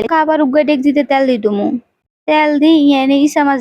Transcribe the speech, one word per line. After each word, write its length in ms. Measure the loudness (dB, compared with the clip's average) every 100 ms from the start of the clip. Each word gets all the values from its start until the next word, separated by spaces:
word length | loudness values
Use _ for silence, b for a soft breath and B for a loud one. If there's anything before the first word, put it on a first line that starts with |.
| 0
আবার 260 | 0 0 0
উগ্গা 200 | 0 0
ডেকজিতে 400 | 0 0 0 0
তেল 200 | 0 0 0
দি 120 | -2
দুমু। 300 | -2 -4 -4 -6 -10 _ _ _ -2
তেল 220 | 0 0 2
দি 120 | 2 4 2
এনে 220 | 2 0 0
ইসা 200 | 0 0
মাছ 160 | 0 -2